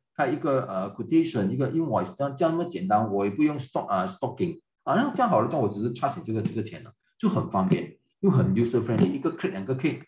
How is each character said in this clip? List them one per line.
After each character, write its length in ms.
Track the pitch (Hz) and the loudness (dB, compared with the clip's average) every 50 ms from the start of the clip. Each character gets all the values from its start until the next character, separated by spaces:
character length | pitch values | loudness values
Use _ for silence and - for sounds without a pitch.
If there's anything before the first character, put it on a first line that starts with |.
| _ _ _ | _ _ _
开 100 | - 147 | -2 -2
一 100 | 127 151 | 0 0
个， 260 | 139 - 151 135 131 - | -2 0 0 0 0 0
呃， 240 | - 95 92 95 104 - | -2 -4 -4 -4 -6 -6
quotation， 540 | - 107 - 160 165 165 - - 113 95 98 | -8 -4 0 2 2 2 2 0 0 0 0
一 80 | 120 | 0
个 140 | 131 135 131 143 | 0 0 0 0
invoice， 400 | 165 165 147 110 95 92 - - | 0 0 0 0 0 -2 -2 -4
这 100 | - 139 | -4 -4
样， 100 | 143 135 | -4 0
这 80 | - 175 | 0 0
样 120 | 160 160 | 2 2
那 80 | 170 170 | 0 -2
么 40 | - | -4
简 200 | - - 131 - | -6 -6 0 2
单， 220 | 104 107 113 104 98 | 2 2 2 2 0
我 120 | 101 101 | 0 0
也 60 | 101 | 0
不 120 | 98 147 151 | 0 2 2
用 160 | 151 147 135 | 0 0 -2
stock， 280 | - - - 135 - | -6 -6 -6 -4 -2
啊， 200 | - 104 92 92 | -2 0 0 0
stocking， 540 | 95 - - - - - - 95 82 - - - _ _ _ - | -2 -4 -6 -6 -6 -4 -2 -2 -4 -4 -6 -14 _ _ _ -4
啊， 100 | - 143 | 0 0
那 180 | 202 277 285 - | 2 2 0 2
这 80 | - 247 | 2 2
样 80 | 226 | 4
好 100 | - 107 | 4 4
了， 80 | 117 - | 2 2
这 80 | 135 | 0
样 60 | 147 113 | 0 0
我 60 | 98 | 0
只 140 | 101 101 110 | 0 -2 -4
是 100 | 123 127 | -4 -4
charge 240 | - - - - | -2 -4 -4 -4
你 60 | - - | -4 -6
这 100 | 110 110 | -4 -4
个， 80 | 110 104 | -4 -4
这 120 | - - | -4 -4
个 80 | 113 101 | -6 -6
钱 200 | - - 80 - | -8 -10 -14 -16
了， 100 | - - _ _ _ _ - | -18 -20 _ _ _ _ -2
就 100 | - 202 | -2 0
很 220 | - - - - | 0 0 -2 -2
方 180 | - 95 - - | 0 0 2 2
便， 280 | - - - - - _ _ _ _ _ | 2 2 0 -4 -12 _ _ _ _ _
又 100 | - 196 | 2 4
很 240 | 139 127 - - 95 | 4 6 4 4 4
user 280 | 113 117 117 - - - | 4 2 2 2 0 0
friendly， 280 | - 117 110 180 - | 2 2 4 4 4
一 80 | - - | 2 0
个 120 | - 160 - | -2 -4 -4
click， 140 | - - 185 | -4 -4 -6
两 140 | 185 190 98 | -4 -4 -4
个 120 | - 131 | -4 -2
click， 260 | 131 - 147 131 - - | -2 -2 -2 -2 -4 -8